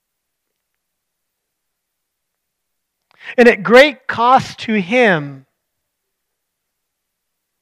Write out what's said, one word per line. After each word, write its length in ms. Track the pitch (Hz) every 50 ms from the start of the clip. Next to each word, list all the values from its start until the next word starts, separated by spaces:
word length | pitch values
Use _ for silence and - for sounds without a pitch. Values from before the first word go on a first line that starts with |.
| _ _ _ _ _ _ _ _ _ _ _ _ _ _ _ _ _ _ _ _ _ _ _ _ _ _ _ _ _ _ _ _ _ _ _ _ _ _ _ _ _ _ _ _ _ _ _ _ _ _ _ _ _ _ _ _ _ _ _ _ _ _ _ _ - - -
And 120 | - 240 240
at 140 | 208 190 185
great 440 | 175 226 247 285 302 247 - _
cost 520 | - - - 226 247 262 262 - - - -
to 200 | - - 220 214
him, 680 | 185 165 226 254 247 214 185 156 143 143 139 135 135 _ _ _ _ _ _ _ _ _ _ _ _ _ _ _ _ _ _ _ _ _ _ _ _ _ _ _ _ _ _ _ _ _ _ _ _ _ _ _ _ _ _ _